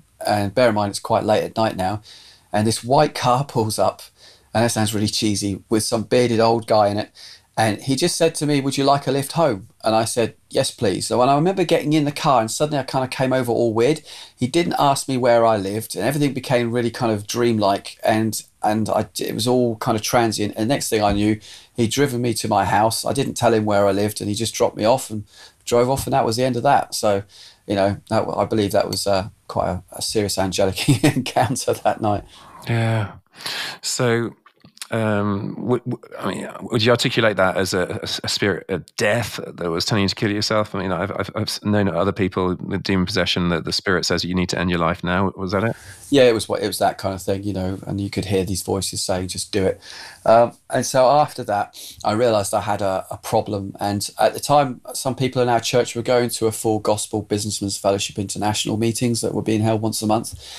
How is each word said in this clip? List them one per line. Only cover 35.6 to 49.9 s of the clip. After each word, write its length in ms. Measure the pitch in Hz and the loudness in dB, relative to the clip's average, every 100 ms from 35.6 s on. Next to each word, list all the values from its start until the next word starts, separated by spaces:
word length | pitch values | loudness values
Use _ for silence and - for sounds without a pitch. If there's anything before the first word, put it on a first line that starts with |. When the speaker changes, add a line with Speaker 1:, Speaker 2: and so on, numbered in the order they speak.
| - 123 - | -2 -2 -2
Speaker 2:
w-, 260 | 120 - - | -8 -10 -8
I 100 | - | -6
mean, 200 | - 98 - 98 | -6 -8 -12 -4
would 140 | 127 | 0
you 60 | 117 | 4
articulate 460 | 120 135 123 113 95 | 4 2 2 2 4
that 180 | 95 87 | 2 2
as 180 | 92 | 0
a, 240 | 95 87 104 | 0 -2 -4
a, 240 | - - 107 | -6 -6 -4
a 20 | |
spirit 380 | - 104 87 - | 0 0 0 -2
of 160 | 92 - - | -6 -6 -2
death 440 | 110 113 107 - | 0 0 -2 -8
that 240 | - 73 87 | -10 -6 -4
was 160 | 82 | -2
telling 180 | - 110 | 0 0
you 60 | 98 | 0
to 60 | |
kill 160 | - 110 | 0 -2
yourself? 440 | 104 - 107 104 | 0 0 0 0
I 40 | 98 | -2
mean, 100 | 95 | -2
I've, 180 | 87 98 | -2 -4
I've, 200 | - 98 | -4 -6
I've 300 | - 107 - | -4 -6 -4
known 240 | 104 104 98 | 0 2 2
other 240 | 82 98 | 2 0
people 420 | 95 92 - 90 90 | 0 -2 0 -2 -2
with 220 | - 98 | -4 -6
demon 240 | - 98 87 | 0 0 0
possession 420 | 95 87 - 87 | 0 0 0 0
that 160 | 85 | 0
the 80 | 87 | -2
spirit 320 | - - 90 | -4 -2 -2
says, 200 | - 87 | 0 -2
"You 100 | 85 | -2
need 160 | 92 90 | -2 -2
to 80 | - | -2
end 120 | 90 | -2
your 80 | 87 | 0
life 240 | 82 87 | 0 -2
now." 300 | 87 90 98 - | -2 -2 -2 -4
Was 160 | 95 | -4
that 120 | 98 | -2
it? 100 | 113 - - - - | -2 -4 -12 -16 0
Speaker 1:
Yeah, 140 | 139 | 6
it 100 | 123 | 6
was 140 | 110 - | 4 0
what, 140 | 98 | -4
it 40 | 104 | -4
was 100 | 92 | 0
that 200 | 98 - | 0 0
kind 160 | 98 | -4
of 80 | 95 | -4
thing, 200 | - 98 | -4 -4
you 120 | 101 | -2
know, 240 | 98 92 98 - | -2 -4 -4 -6
and 140 | 98 | -4
you 100 | 101 | -4
could 160 | - 90 | -4 0
hear 180 | 98 | 0
these 180 | 92 95 | 0 -2
voices 400 | - 98 - 110 | -2 -4 -4 -6
saying, 260 | - 92 92 | -4 -2 -4
"Just 220 | 95 - | -8 -4
do 120 | 104 | 0
it." 160 | 95 - - | 0 -2 -10